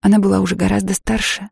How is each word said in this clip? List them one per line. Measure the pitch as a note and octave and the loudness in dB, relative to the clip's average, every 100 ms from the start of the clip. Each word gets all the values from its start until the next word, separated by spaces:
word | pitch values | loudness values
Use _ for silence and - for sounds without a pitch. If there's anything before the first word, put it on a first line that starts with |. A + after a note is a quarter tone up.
она | G2+ G#2 | 4 4
была | G2 F#2+ | 4 0
уже | F#2+ F2+ | 0 -2
гораздо | - G2+ F#2+ | 0 0 -2
старше. | F#2+ - A2 - - G3 | -4 -4 -4 -4 -6 -10